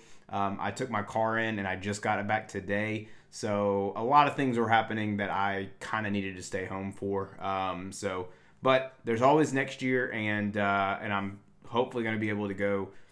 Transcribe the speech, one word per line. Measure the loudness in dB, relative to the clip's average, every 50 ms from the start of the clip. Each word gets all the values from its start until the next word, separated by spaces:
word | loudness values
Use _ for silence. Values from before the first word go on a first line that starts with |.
| -16 -20 -20 -20 -12 -6
Um, | -2 -2 0 0 -2 -2
I | -4 -4
took | -4 -4 -4 -2
my | -2 -4
car | -4 -2 -2 0 0 2 2 2
in, | 0 0 0 -2
and | -2
I | -2 -4
just | -2 -2 -4 -4 -2
got | 0 0 0 0
it | 0
back | 0 -2 -2 -2
today. | -4 -8 -8 -4 -2 -2 0 0 -2 -4 -4 -6 -10 -16 -20 -20 -18
So | -10 -6 -2 0 0 2 2 2 2 2 0 0 -2
a | -2 0
lot | 6 8 8 8
of | 6 4
things | 2 0 2 2
were | 2 4 6
happening | 4 4 4 2 -2 -2 0 0 0
that | -2 -2 -2
I | 0 0 0 0 0 -2 -4 -8 -10 -12
kinda | -8 -4 -4 -2 -2 0
needed | -2 -2 -2 -4 -6
to | -8
stay | -8 -6 -6 -6 -6
home | -6 -6 -6 -6 -8 -8
for. | -6 -4 -2 -2 -2 -4 -6 -10 -6 -4
Um, | -2 -2 0 -2 -2 -4 -4 -8 -10
so, | -10 -6 -6 -4 -4 -4 -6 -8 -12 -20 -20 -20 -16 -2
but | 2 2 4 4 2 -2 -8 -8 -2
there's | -2 2 4
always | 6 6 6 6 4 4
next | 2 0 -2 -2 -4 -4
year, | -2 0 2 2 0 -2 -2
and, | -2 -2 0 0 0 0 0 0
uh, | 2 2 4 4 4 2 2 0 -2
and | -2 -2
I'm | -2 0 -2 -4 -8 -10 -16 -20 -20 _ -14
hopefully | -2 0 0 0 2 0 -2 -2
gonna | 0 0 0
be | 0 0
able | 0 -2 -2
to | -4 -2
go | 0 0 0 0 0 -2 -6 -10 -16 -20 -20